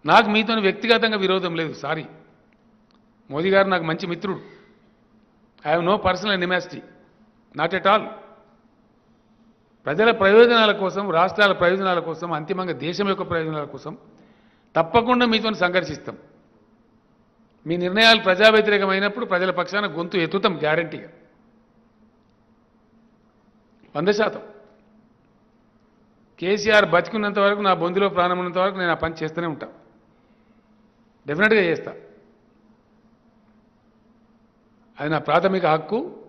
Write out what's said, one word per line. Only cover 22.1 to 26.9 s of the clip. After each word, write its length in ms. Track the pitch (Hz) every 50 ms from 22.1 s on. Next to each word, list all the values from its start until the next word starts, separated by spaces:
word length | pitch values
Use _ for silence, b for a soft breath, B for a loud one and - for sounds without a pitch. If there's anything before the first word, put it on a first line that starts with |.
| _ _ _ _ _ _ _ _ _ _ _ _ _ _ _ _ _ _ _ _ _ _ _ _ _ _ _ _ _ _ _ _ _ _ _ _ -
వంద 120 | 143 165
శాతం. 360 | 196 208 208 214 202 - - - - - - - _ _ _ _ _ _ _ _ _ _ _ _ _ _ _ _ _ _ _ _ _ _ _ _ _ _ _ _ _ _ _ _ _ _ -
కేసీఆర్ 460 | 170 180 208 208 208 220 214 208 202
బతికున్నంత 540 | 165